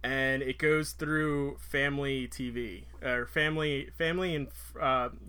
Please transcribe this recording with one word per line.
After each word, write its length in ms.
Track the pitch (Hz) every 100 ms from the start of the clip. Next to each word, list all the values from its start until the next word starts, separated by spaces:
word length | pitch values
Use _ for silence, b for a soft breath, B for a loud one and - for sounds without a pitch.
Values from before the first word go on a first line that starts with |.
and 360 | 120 135 135 135
it 160 | 131 131
goes 340 | 156 156 151
through 640 | - 151 156 156 143 143 -
Family 680 | - 143 143 143 139 135 123
T 220 | - 123
V, 340 | 117 117 90 - -
or 220 | 131 123 123
Family, 640 | 160 151 156 151 139 - -
Family 380 | 165 175 185 156
and, 100 | 135 - - -
uh, 280 | 143 131 123 -